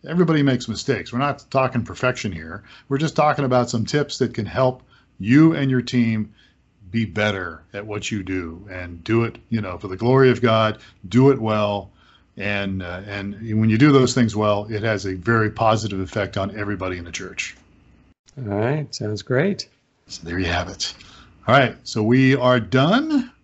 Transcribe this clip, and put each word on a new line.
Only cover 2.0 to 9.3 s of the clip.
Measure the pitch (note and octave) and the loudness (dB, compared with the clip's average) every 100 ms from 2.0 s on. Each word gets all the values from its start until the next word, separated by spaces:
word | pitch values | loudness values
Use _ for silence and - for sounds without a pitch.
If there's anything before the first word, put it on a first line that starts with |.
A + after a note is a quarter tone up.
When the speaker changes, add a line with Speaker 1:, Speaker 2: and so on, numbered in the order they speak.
| B2+ B2+ G#2+ | -2 -2 -6
Speaker 1:
here. | E2+ D#2+ F#2+ - - _ | -8 -12 -14 -16 -20 _
We're | C#3 | -2
just | D#3 - | -2 2
talking | D3+ C#3+ C3+ | 2 2 2
about | B2 A#2+ | 2 2
some | A#2 A2 | -2 -2
tips | D3 C#3+ - | -2 -2 -2
that | B2+ | -2
can | - G2+ | -2 -6
help | A#2+ B2+ B2+ _ _ _ _ | 0 0 0 _ _ _ _
you | G2 C#3 D#3+ D#3 | 4 6 6 4
and | C3+ | 0
your | B2+ | 0
team | A#2+ B2 A#2 A2 G#2 _ _ _ _ _ F#2+ | 0 0 2 0 -4 _ _ _ _ _ -8
be | G#2+ G#2+ | -4 -4
better | E2+ G#2+ G2 F2+ D#2+ _ | 0 0 -2 -8 -12 _
at | G2+ G#2+ | -14 -10
what | G#2 - | -8 -6
you | A2 | -6
do | F2+ F#2+ E2+ E2 G2+ | -4 -6 -6 -12 -14
and | F#2 F2 E2+ E2+ | -14 -12 -14 0
do | A2+ | 0
it, | A2+ | 0